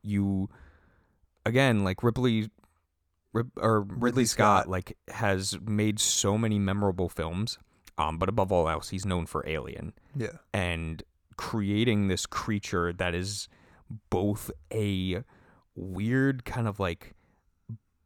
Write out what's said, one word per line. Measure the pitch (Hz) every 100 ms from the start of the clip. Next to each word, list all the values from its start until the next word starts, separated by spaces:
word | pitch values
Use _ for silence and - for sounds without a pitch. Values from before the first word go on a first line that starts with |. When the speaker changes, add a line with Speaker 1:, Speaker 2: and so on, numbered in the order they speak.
Speaker 1:
you, | 104 101 98 95 98 - - _ _ _ _ _ _ _ -
again, | 120 135 110
like, | 98 92
Ripley, | 120 117 123 110 107 - _ _ _ _ _ _ _
Rip-, | 110 123 -
or | 110 110
Ridley | 98 -
Speaker 2:
Ridley | 120 120 117
Speaker 1:
Scott, | - 104 98
Speaker 2:
Scott. | -
Speaker 1:
like, | 92 - - -
has | - 101 95 95 90
made | 107 104 107 107
so | - - 101 104
many | 113 104
memorable | 98 98 101 90 87
films, | - 80 87 113 - _ _ - -
um, | 76 80
but | 95
above | 113 95
all | 92 80
else, | 80 -
he's | 95 98
known | 90 82
for | - 71
Alien. | 78 65 - 80 - _ 143
Speaker 2:
Yeah. | 110 - _
Speaker 1:
And | 104 90 82 82 80 - _ _ -
creating | - 113 101 104 117 104 101
this | 90 -
creature | - - 104 - 95 87
that | 90 90
is | 87 95 101 - _ _ _ _ 110 _
both | 92 101 104 - - -
a | 110 104 95 92 92 - - _ _ _ -
weird | 90 92 107 131 135 131
kind | - 127 113
of, | 95
like, | 95 85 - - _ _ _ _ _ 113 _ _